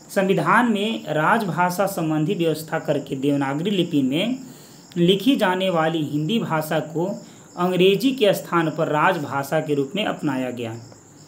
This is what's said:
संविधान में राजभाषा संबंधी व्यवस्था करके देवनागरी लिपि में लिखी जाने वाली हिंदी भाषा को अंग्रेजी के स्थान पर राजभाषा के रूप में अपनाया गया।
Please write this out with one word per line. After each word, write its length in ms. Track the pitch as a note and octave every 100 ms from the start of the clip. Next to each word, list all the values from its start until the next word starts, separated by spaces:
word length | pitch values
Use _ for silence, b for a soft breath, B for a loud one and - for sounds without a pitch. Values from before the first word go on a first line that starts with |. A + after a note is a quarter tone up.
| B G3+
संविधान 560 | F#3+ E3+ D#3 G#3 B3
में 320 | G3+ G#3+ A3+ -
राजभाषा 800 | D3+ D#3+ A3 G3 D3+ F3+ F3+ F#3+
संबंधी 460 | F#3+ D#3+ D#3 D#3
व्यवस्था 460 | G3 E3 D#3 - D#3+
करके 360 | D#3 C#3+ - C3+
देवनागरी 560 | C#3+ C#3+ C#3 C#3+ F#3
लिपि 300 | G3 E3+ D3
में 340 | C3 D#3 A3 B3+ B B B B B F3
लिखी 380 | F3 G3 C4 B3
जाने 340 | G3 F#3 F#3+
वाली 340 | E3+ D#3+ E3
हिंदी 360 | D3 D3 D#3 A3+
भाषा 400 | F3 D#3 D#3 E3
को 420 | - D#3 F#3 - B B B -
अंग्रेजी 540 | F3+ F3+ F#3 G3 C4+
के 220 | C4 G3+
स्थान 360 | E3+ - F3 D#3+
पर 180 | D#3 D3+
राजभाषा 720 | D3+ F3 F3 C3 C#3 C#3 D#3+
के 140 | D3+
रूप 180 | C#3+ C3+ F#3+
में 100 | G#3+
अपनाया 460 | - D3+ C3 B2+
गया। 240 | A#2 A#2 A2+ - - - B